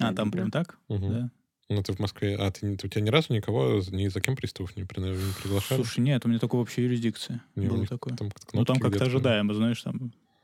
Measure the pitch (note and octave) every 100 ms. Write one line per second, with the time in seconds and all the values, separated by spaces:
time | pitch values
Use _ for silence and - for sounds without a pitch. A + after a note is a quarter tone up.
0 | A2+ G2 G#2+ F3 F#3+ D3 E3+ - - G2+
1 | G2 A2+ B2 - _ _ - G#2 G2 F#2+
2 | G2+ - G#2 G2+ G2 - G2+ G2 F#2+ A2
3 | G#2+ C#3+ D#3+ A2+ G2+ A#2 C3 A2 F#2 F#2+
4 | G2 F#2 - - - - F#2 - F#2+ -
5 | F#2+ F#2 F#2+ F#2+ G2 G2+ - C3 A2+ -
6 | B2+ C3+ A#2+ A#2 A2+ B2 A2+ - B2 B2
7 | A#2 - - A#2 - - G2 - G2+ B2
8 | B2+ A#2+ G#2 - - - A#2 B2+ A#2 G2
9 | B2+ C3 B2+ A2 G#2 G#2+ A2+ A2+ - A2+
10 | B2 - _ _